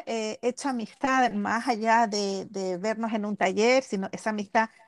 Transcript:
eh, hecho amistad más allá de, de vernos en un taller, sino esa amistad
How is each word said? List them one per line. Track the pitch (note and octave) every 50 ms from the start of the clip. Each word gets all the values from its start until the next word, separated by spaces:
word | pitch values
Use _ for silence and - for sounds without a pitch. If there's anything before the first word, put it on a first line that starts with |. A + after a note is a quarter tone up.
| -
eh, | - A#3 A3+ G#3+ G#3+ G#3+ -
hecho | - B3 B3 - - C#4
amistad | C4 A#3 G#3+ - - - - C4 C4 C4 B3 A#3 G3
más | G#3 G3+ G3 G#3 A#3 A#3
allá | C4+ A#3+ G#3 A3 A3+ A3+ A#3 A#3
de, | G#3 G#3 G#3 G3+ G3 G3 F#3+ F#3+ -
de | G3+ F#3+ F#3+ F#3 F3+
vernos | F3 F#3+ A3 G#3+ A3 A#3 A3 A3+
en | G#3+ G3+
un | G#3 G3+
taller, | - - F#3 F#3 G3+ A3 A#3+ B3+ C4+ C4
sino | - A3 G3 F#3+ - -
esa | - - A3
amistad | G#3+ G#3 G3+ - - A3 A3+ - _ _ _